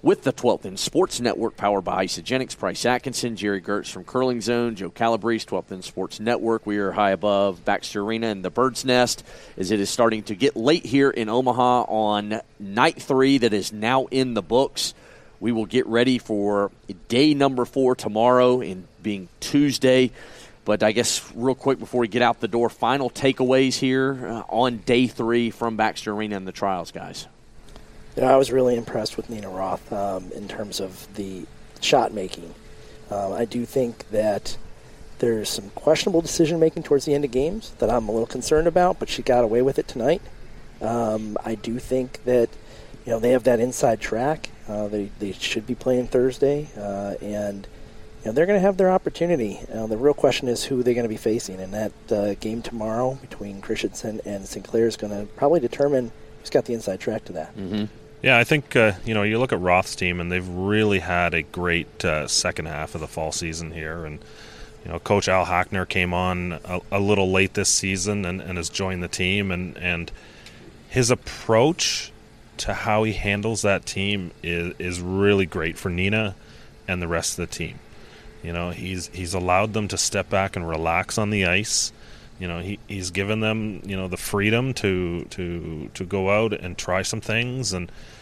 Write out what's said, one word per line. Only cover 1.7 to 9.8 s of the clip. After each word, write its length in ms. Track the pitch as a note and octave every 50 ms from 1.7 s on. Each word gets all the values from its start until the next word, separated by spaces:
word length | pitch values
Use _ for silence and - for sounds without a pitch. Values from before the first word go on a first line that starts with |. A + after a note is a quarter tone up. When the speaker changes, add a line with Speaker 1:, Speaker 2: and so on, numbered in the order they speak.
| G#2 G2 F2+
Speaker 1:
by 200 | F#2+ F2+ F#2 G2
Isagenix, 500 | F#2 - - E2 - B2+ C3 C3 A2+ -
Price 280 | - - - - - -
Atkinson, 520 | A#2 B2 B2 - C3+ A#2+ - - A#2+ A2+
Jerry 240 | G2 G2+ G#2 G2+ G2
Gertz 280 | E2 - G2+ G#2 - -
from 140 | - F#2 F2+
Curling 380 | - - B2+ C3 B2+ B2 A#2+
Zone, 340 | G2 A2 A#2+ A#2+ A#2+ A#2+ A2+
Joe 140 | G2 G2 F2
Calabrese, 560 | - - A#2 A2+ A#2 A2 F#2+ A#2 A#2 G#2+ -
twelfth 260 | - - F#2 E2+ -
End 140 | G2 F#2 F2+
Sports 340 | - - - F#2+ F#2 - -
Network. 460 | G#2+ A2+ A#2+ - G#2 A2+ A2+ A2 -
We 120 | G#2+ G#2
are 140 | G#2 G2+ F#2+
high 200 | F2+ G#2 G#2 G2
above 520 | G2 F2 E2 G#2 G2+ G2 G2+ G2+ F#2 E2+ -
Baxter 380 | - G2+ - - - - G#2+
Arena 260 | G2+ G#2+ A2+ A2+ A2+
and 160 | A2+ G#2 G2 F2+
the 60 | F#2
Bird's 340 | - A#2 B2+ C3 A#2+ - -
Nest 400 | C3 B2 B2 B2 A#2 - - - - - - - - -
as 160 | - F#2+ F2+
it 80 | G#2+
is 100 | G#2